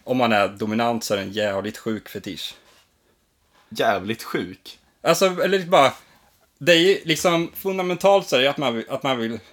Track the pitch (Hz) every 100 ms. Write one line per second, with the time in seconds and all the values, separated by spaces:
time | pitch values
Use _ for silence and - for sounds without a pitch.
0 | - 127 120 107 98 104 107 110 120 113
1 | - 101 95 104 104 98 104 - 113 107
2 | - 101 101 80 - - _ _ _ _
3 | _ _ _ _ _ _ - 110 117 98
4 | 95 117 - 151 90 92 - - _ _
5 | - 170 190 180 180 190 170 180 131 -
6 | - _ _ _ _ - 143 165 185 196
7 | 165 151 180 165 170 - 190 190 180 175
8 | 196 196 - 127 135 143 135 113 - 131
9 | 139 123 113 110 -